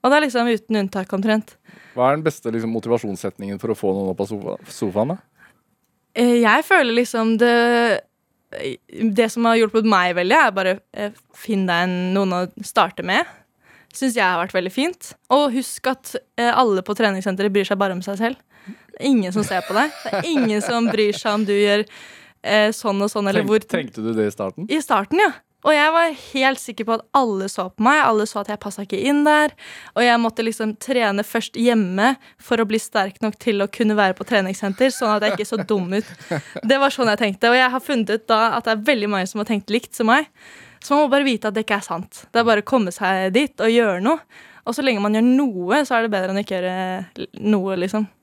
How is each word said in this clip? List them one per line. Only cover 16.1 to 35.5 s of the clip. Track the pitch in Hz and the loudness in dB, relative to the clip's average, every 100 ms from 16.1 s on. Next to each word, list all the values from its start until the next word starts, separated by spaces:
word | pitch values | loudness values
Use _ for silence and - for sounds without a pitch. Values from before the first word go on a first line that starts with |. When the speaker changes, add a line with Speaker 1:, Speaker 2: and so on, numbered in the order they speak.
| - _ - | -12 _ -2
Speaker 1:
eh, | 240 | 0
alle | 233 247 190 185 | 2 2 0 -2
på | 208 | -2
treningssenteret | 220 190 196 185 202 | 0 0 -4 -2 0
bryr | 196 190 | 0 0
seg | 196 | -2
bare | 196 185 | -2 -4
om | 185 | -8
seg | 196 | -4
selv. | 233 269 _ _ - | -4 -6 _ _ -20
Det | 220 _ - | -20 _ -4
er | 277 | 2
ingen | 247 185 | 2 2
som | 196 | -2
ser | 202 185 - | -2 -4 -2
på | |
deg. | 202 294 - | 0 0 -4
Det | - | -6
er | - 339 | -4 -2
ingen | 302 233 208 | 0 2 0
som | 202 233 233 | 0 0 0
bryr | 214 208 202 | 2 0 0
seg | 220 | -2
om | 208 208 | -2 0
du | |
gjør, | 202 208 208 208 - - - - _ | 2 2 2 -2 -10 -20 -20 -20 _
eh, | - 214 214 | 0 2 2
sånn | 220 220 196 | 0 -4 -2
og | 202 | -2
sånn, | 214 196 | -2 0
eller | 202 | 0
Speaker 2:
Tenk-, | 202 | 2
Speaker 1:
hvor | 214 - | 0 0
Speaker 2:
tenkte | 180 127 - | -6 -6 -6
du | 110 | -4
det | 110 104 | 0 -2
i | - | -2
starten? | 98 117 208 | -8 -8 -4
Speaker 1:
I | 311 | -4
starten, | - 208 202 330 | 0 -2 0 2
ja. | 403 - _ _ - | 2 0 _ _ 2
Og | |
jeg | 302 302 | 4 4
var | 330 339 | 2 0
helt | 277 - 277 262 262 | -2 -8 0 0 0
sikker | - 233 220 | -10 -8 -4
på | |
at | 226 - | -4 0
alle | 269 247 196 190 | 0 2 -2 -4
så | - 185 - | -6 -8 0
på | |
meg, | 226 302 262 | 2 4 4
alle | 214 214 | 2 0
så | 208 | -4
at | 202 | -6
jeg | 208 | -8
passet | 208 190 196 | -8 -12 -8
ikke | 196 | -4
inn | 262 285 294 | 0 2 4
der, | 302 302 - - - - | 4 2 -4 -20 -20 -8
og | - | 0
jeg | 240 233 | 2 4
måtte | 226 226 226 | 0 -2 -4
liksom | 220 220 214 | -4 -6 -6
trene | - 247 220 196 202 | -4 0 0 -2 -2
først | 233 - - | -4 -6 0
hjemme | 233 226 185 190 233 262 - _ | 2 2 0 2 2 0 -8 _
for | - 226 | -4 -2
å | 214 | 0
bli | 220 | -2
sterk | - 220 196 - | -2 -4 -4 -4
nok | 220 - | -6 -2
til | - 202 | -2 -2
å | 202 | -2
kunne | - 214 214 | 0 2 4
være | 190 185 | 2 0
på | |
treningssenter, | 185 220 190 196 196 190 262 | 0 0 0 -4 -6 0 0
sånn | - 233 214 | 2 -2 0
at | |
jeg | 208 | 0
ikke | 196 | -2
så | 208 | -4